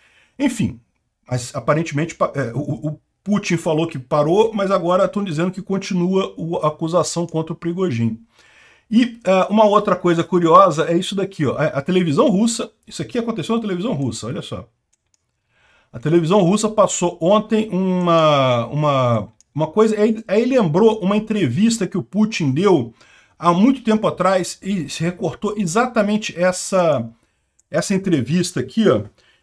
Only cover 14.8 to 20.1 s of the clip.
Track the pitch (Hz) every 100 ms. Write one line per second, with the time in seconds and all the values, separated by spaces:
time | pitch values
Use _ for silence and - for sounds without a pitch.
14.8 | _ _ _ _ _ _ _ _ _ _
15.8 | _ 123 151 170 160 208 175 208 214 214
16.8 | 185 - 175 175 165 214 208 220 220 180
17.8 | 185 180 175 165 156 143 131 120 110 147
18.8 | 151 135 123 113 98 _ _ 147 156 214
19.8 | 220 208 220